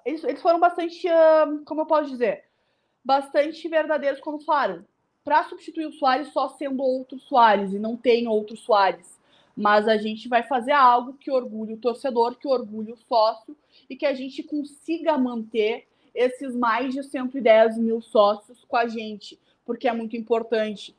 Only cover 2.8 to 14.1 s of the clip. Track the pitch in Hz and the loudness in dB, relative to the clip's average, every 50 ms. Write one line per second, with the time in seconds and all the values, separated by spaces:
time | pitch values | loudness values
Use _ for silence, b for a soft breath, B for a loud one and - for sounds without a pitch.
2.8 | _ _ _ _ - 247 269 277 277 277 - 302 285 311 320 - - 330 330 311 | _ _ _ _ -2 0 0 0 0 0 0 0 0 0 -4 -10 -8 -2 -2 0
3.8 | 302 311 311 294 262 277 269 269 - 311 294 302 294 - 311 285 254 196 180 170 | 0 0 -2 -2 -2 -2 -4 -4 -8 -10 -10 -8 -4 -2 0 0 0 -2 -4 -8
4.8 | 196 _ _ _ _ _ _ _ _ 285 294 311 349 - 359 - - - - 320 | -14 _ _ _ _ _ _ _ _ 0 0 0 0 -2 -8 -18 -18 -14 -10 -10
5.8 | 311 302 - - 285 262 254 269 302 277 - 302 269 269 269 - 311 277 269 254 | -10 -10 -8 -2 0 0 0 0 -2 -4 -4 -4 -4 -4 -6 -8 -8 -6 -4 -4
6.8 | 269 262 254 262 262 - 277 262 - - 285 247 233 220 208 202 202 190 196 202 | -2 -2 -2 -4 -6 -10 -16 -18 -8 0 4 6 6 6 6 4 0 -2 -6 -6
7.8 | 214 226 240 226 - 254 233 233 233 233 220 214 214 214 226 214 - - 226 202 | -6 -6 -6 -2 2 2 2 2 2 0 -2 -2 -2 -6 -12 -8 -2 2 4 4
8.8 | 196 185 175 - - - _ b b b b b b b _ - 208 208 208 214 | 4 2 0 -2 -10 -20 _ b b b b b b b _ -2 0 2 2 4
9.8 | 208 226 220 214 214 220 220 220 - 240 247 233 233 - 269 254 226 254 294 285 | 4 2 2 0 0 -4 -8 -10 -4 -2 -2 -2 0 0 -2 -2 0 0 4 6
10.8 | 269 247 240 247 247 262 262 _ _ 302 269 254 247 214 214 220 220 214 220 220 | 6 6 6 4 0 -4 -12 _ _ -4 -2 -2 -2 -4 -8 -10 -10 -10 -10 -6
11.8 | - 247 233 240 - 277 226 233 233 240 254 - - 294 262 240 226 202 214 220 | -4 -6 -4 -4 -6 -2 0 0 0 0 -2 -6 -4 -2 -2 -2 -2 -6 -10 -12
12.8 | 220 214 240 - _ - 262 226 214 220 226 226 - - 294 b b b b b | -12 -12 -14 -18 _ 0 2 4 4 2 0 -2 -10 -20 -20 b b b b b
13.8 | b - 269 254 311 285 | b -16 -8 -4 -4 -4